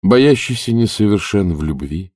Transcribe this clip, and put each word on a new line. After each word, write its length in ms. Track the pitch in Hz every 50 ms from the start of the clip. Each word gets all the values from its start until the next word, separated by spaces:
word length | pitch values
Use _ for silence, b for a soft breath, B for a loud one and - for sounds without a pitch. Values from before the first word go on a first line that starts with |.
Боящийся 720 | - 95 120 127 135 147 143 120 - - 123 117 - - 117
несовершен 800 | 117 117 104 - - 107 104 104 98 87 - - 101 98 90 82
в 100 | 73 78
любви. 480 | 78 78 67 71 69 73 82 95 92 _